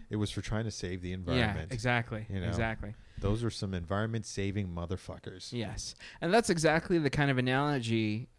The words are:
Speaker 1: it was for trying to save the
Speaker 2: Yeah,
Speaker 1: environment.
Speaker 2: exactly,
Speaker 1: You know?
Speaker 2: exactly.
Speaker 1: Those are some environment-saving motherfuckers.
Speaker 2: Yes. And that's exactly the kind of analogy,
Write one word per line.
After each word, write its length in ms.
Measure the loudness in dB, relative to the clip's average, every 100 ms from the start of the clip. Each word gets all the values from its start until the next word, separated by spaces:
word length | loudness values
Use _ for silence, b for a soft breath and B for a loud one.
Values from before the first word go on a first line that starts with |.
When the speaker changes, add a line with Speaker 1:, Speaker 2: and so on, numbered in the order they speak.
| B
Speaker 1:
it 60 | 0
was 140 | 0
for 100 | -2
trying 240 | -2 -2 -2
to 60 |
save 300 | -4 -6 -4
the 80 | -4
Speaker 2:
Yeah, 60 | -4
Speaker 1:
environment. 560 | 0 2 2 0 -4
Speaker 2:
exactly, 540 | -2 0 0 0 -6 -4
Speaker 1:
You 120 | -2
know? 60 | 0
Speaker 2:
exactly. 440 | 0 0 -2 -8 -12 B B
Speaker 1:
Those 240 | 0 2
are 80 | 0
some 220 | -2 -2 -2
environment-saving 920 | 0 0 0 -2 -4 -2 0 0 -2
motherfuckers. 840 | -4 -4 -4 -6 -12 -12 -12 -8
Speaker 2:
Yes. 400 | -6 -6 -6 -10 -12 B B
And 120 | 4
that's 160 | 4 4
exactly 480 | 4 6 4 4 2
the 140 | 4
kind 180 | 4 4
of 60 | 4
analogy, 920 | 4 2 2 0 2 2 2 0 -6